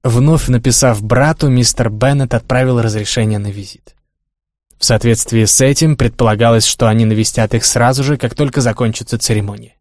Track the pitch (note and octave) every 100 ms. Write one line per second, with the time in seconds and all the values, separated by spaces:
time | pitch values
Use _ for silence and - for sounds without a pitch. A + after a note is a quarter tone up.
0 | B2+ A#2+ C#3+ D#3+ - B2 C3 A#2 C3 G#2+
1 | G#2+ A#2+ D3 D#3+ C#3+ B2 A2+ - A#2 G#2
2 | B2+ C#3+ C3 A#2+ - B2+ C3 B2 A2+ G#2+
3 | G#2 - G#2+ G#2+ G2+ G2+ G2 - - _
4 | _ _ _ _ _ _ _ _ - A2
5 | A#2 A2+ - A2+ G#2+ - C3+ C#3 D#3+ D3
6 | A#2 - A2+ G#2+ A#2 A2+ - - A2+ A2
7 | A2 A2 G#2+ - A2 A#2 - A#2+ A#2+ C3
8 | C3+ D3 A#2 - C#3+ C#3+ A#2+ G#2 A#2 G2+
9 | G#2+ A2+ - G#2+ G2+ G#2 A#2 _